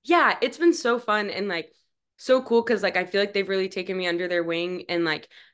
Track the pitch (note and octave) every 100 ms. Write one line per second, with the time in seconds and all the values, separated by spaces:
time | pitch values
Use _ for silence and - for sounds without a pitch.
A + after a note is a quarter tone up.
0 | - E4+ B3+ F3 - - E4+ - A#3 A#3+
1 | A#3+ G#3+ G#3 F3+ G3+ E3+ - _ _ _
2 | _ _ - B3+ B3+ A#3 A3+ A3 F#3+ F3+
3 | F#3 G3 G3+ G3+ F#3+ F#3+ F#3+ F#3+ F#3 F#3
4 | F3+ E3+ F3+ F3 E3+ E3+ F3 F3+ - E3+
5 | E3 D3+ - - -